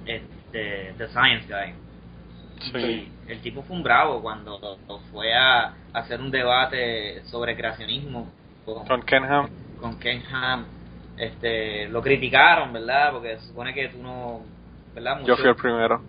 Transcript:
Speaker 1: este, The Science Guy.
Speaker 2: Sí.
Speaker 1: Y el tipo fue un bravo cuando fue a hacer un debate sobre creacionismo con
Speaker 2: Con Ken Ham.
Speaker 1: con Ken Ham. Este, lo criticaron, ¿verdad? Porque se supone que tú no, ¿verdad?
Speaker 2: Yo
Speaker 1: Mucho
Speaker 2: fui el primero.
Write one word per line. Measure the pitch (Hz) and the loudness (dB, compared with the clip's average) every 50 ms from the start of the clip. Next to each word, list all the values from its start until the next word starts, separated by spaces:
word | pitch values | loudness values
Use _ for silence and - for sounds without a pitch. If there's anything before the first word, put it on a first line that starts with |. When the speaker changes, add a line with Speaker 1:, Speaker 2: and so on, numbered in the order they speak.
| - | -6
Speaker 1:
este, | 113 117 107 - - - - - - - 113 107 104 101 98 95 95 92 - | -8 -8 -8 -8 -14 -18 -20 -18 -10 -8 -8 -6 -6 -8 -8 -10 -12 -10 -10
The | 117 110 | -10 -4
Science | - 120 131 131 120 113 - - | 2 6 6 6 6 4 -2 -6
Guy. | 101 101 98 92 87 - - - - - - - - - - - - - - - - - - - | -6 -6 -6 -8 -10 -16 -18 -20 -20 -20 -20 -20 -20 -20 -20 -20 -20 -20 -20 -20 -16 -12 -12 -6
Speaker 2:
Sí. | - 127 120 117 113 113 110 - - - - - | -4 -2 -2 -2 -2 -4 -6 -12 -18 -18 -14 -14
Speaker 1:
Y | |
el | 113 - | -14 -10
tipo | - 120 117 139 | -10 -10 -10 -10
fue | 139 - 185 | -12 -8 -8
un | 175 151 | -2 2
bravo | 123 120 123 156 151 131 113 | 6 6 6 6 4 0 -2
cuando | 110 110 107 107 104 104 101 98 101 104 95 95 - - 101 101 - - | -6 -8 -10 -10 -12 -14 -14 -12 -12 -14 -14 -14 -14 -16 -16 -16 -16 -14
fue | 104 104 107 113 | -10 -4 0 2
a | 113 123 131 131 127 120 110 107 - - - - | 4 6 8 8 6 6 4 0 -6 -14 -20 -8
hacer | - 117 117 - 120 117 | -8 -6 -6 -6 -8 -8
un | 131 135 | -6 -4
debate | 131 131 123 123 123 127 127 - 135 127 123 117 113 110 104 104 87 - - | -2 0 2 4 4 4 4 2 0 -2 -2 -2 -2 -4 -6 -6 -10 -12 -14
sobre | - 120 120 120 117 113 | -10 -6 -4 -4 -4 -4
creacionismo | 110 117 113 107 113 110 107 117 135 143 143 127 120 110 87 - _ - - - - - | -4 -4 -6 -6 -6 -6 -6 -6 -6 -6 -8 -10 -10 -10 -12 -16 _ -20 -20 -20 -16 -12
con | 110 110 113 - | -12 -12 -10 -2
Speaker 2:
Con | - 131 120 | 0 0 0
Ken | 113 - 135 131 131 | 2 2 2 2 4
Ham. | 131 143 143 143 - - - - - - - | 4 2 2 2 0 -8 -16 -16 -18 -14 -10
Speaker 1:
con | - 117 113 - | -10 -10 -10 -6
Ken | - 120 123 120 - - | -4 -4 -4 -4 -8 -8
Ham. | 131 127 127 127 127 120 113 - - - - - - - - - - | -6 -4 -2 -2 -2 -4 -6 -12 -16 -18 -18 -18 -18 -20 -20 -18 -10
Este, | - 117 110 - - - 117 113 110 110 110 104 104 104 104 | -8 -8 -8 -8 -4 -4 -2 -2 -2 -2 -4 -4 -6 -6 -4
lo | 110 117 | -4 -2
criticaron, | 113 135 139 139 131 120 131 135 147 170 170 165 143 127 | 2 2 2 2 2 2 6 8 8 8 8 6 2 -2
¿verdad? | 120 113 113 120 127 143 147 147 | -6 -6 -4 2 4 4 4 4
Porque | 139 120 117 113 113 110 | 2 -2 -6 -8 -8 -10
se | - | -12
supone | - - 120 120 127 131 | -16 -12 -10 -8 -6 -4
que | 139 135 127 | -4 -6 -6
tú | 123 123 | -8 -12
no, | 123 127 127 127 123 120 117 113 110 - - - - - - - - - | -12 -12 -10 -10 -8 -10 -10 -10 -14 -18 -20 -20 -20 -20 -20 -20 -20 -16
¿verdad? | - 117 120 123 135 - | -14 -8 -6 -4 -4 -2
Speaker 2:
Yo | |
Speaker 1:
Mucho | 131 123 123 | 4 4 4
Speaker 2:
fui | 113 135 127 | 6 6 4
el | 117 | 4
primero. | - - 123 117 117 113 113 113 117 - | 4 2 0 2 2 4 2 2 0 -2